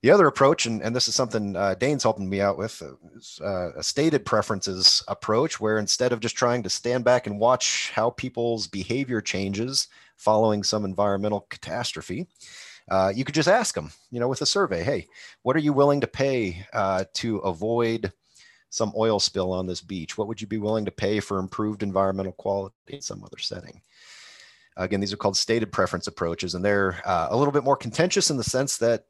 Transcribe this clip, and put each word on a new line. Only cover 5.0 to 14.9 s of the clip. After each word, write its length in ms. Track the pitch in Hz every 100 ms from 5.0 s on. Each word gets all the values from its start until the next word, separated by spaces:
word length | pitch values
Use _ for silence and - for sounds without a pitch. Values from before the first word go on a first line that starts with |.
| -
approach, 500 | 101 - 110 135 -
where 180 | 110 107
instead 360 | 104 - 127
of 80 | 120
just 160 | 113 -
trying 260 | 123 123
to 60 | 113
stand 340 | - 120 123
back 240 | 120 123 107
and 100 | 104
watch 540 | 117 127 - - -
how 180 | - 113
people's 540 | - 131 123 117 113 104
behavior 540 | 98 92 120 135 117
changes 720 | - 98 98 98 120 135 - - - _
following 480 | - 107 110 104
some 220 | 101 107 101
environmental 640 | 95 101 98 104 104 -
catastrophe, 760 | - - 82 123 - - 113 180 _ - - - - -
uh, 220 | 95 95
you 120 | 101 135
could 100 | 151
just 140 | 165
ask 260 | 214 220 -
them, 160 | 76 - _
you 100 | 123
know, 80 | 120
with 140 | 131
a 40 | 143
survey, 380 | 202 190 90
"Hey, 240 | 98